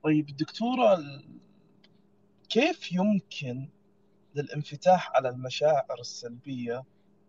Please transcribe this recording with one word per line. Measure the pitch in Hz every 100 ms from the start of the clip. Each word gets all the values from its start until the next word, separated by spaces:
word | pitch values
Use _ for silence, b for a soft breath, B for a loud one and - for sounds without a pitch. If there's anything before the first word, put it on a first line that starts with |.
طيب | 156 151 147
دكتورة، | 139 151 - 233 262 233
ال-، | 185 143 139 - 123 _ _ _ _ _ _ _ _ _ _ _
كيف | 214 311 359 -
يمكن | 180 202 202 - - 135 123 139 _ _ _ _ _ _ 143
للانفتاح | 139 151 147 147 180 180 - 131
على | 131
المشاعر | 127 127 - 147 147 - 123
السلبية | 120 - 120 120 143 131 120 120 135 _ _ _